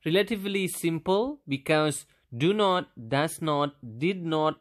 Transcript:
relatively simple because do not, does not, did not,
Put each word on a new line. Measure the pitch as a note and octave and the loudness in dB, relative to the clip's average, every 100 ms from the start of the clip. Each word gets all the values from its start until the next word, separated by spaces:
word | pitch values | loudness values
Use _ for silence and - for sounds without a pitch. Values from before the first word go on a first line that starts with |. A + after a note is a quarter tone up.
relatively | D#3+ F3+ G3 A3 G3+ G3 F#3 | 0 0 0 -2 -4 -2 -2
simple | - E3 E3 F#3 G3 B3+ D4 - | -2 -2 -2 0 0 0 -6 -6
because | C#3 - D#3 D3+ C#3 - _ _ A#2 | -4 2 2 2 -2 -10 _ _ 0
do | D#3 | 2
not, | G#3+ G3+ F3+ - - A2+ | 4 2 2 -2 -10 -4
does | C3+ D#3 - | 0 0 -2
not, | D#3+ D3 C#3+ C#3+ A#2+ A2+ | 0 0 0 -4 -14 -4
did | E3 F#3+ | -2 -2
not, | E3 D#3 D#3 D#3 | -2 0 0 -2